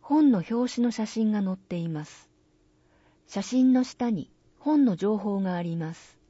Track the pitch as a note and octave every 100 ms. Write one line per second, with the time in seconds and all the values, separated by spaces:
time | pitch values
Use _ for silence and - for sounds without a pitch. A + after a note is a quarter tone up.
0 | - D4 D4 G#3+ E3 A#3 B3 - A#3+ A3
1 | G#3+ A3 A3 G#3 F#3+ F#3 _ F3 E3 D#3
2 | D3+ - _ _ _ _ _ _ _ _
3 | _ _ _ G3 G3+ B3+ B3+ B3+ B3+ -
4 | A#3+ G3+ C3 _ _ _ C#4+ D4+ C4 E3+
5 | G3+ G#3+ G3+ G3 F#3+ F3+ F3 E3 D#3+ E3
6 | - _ _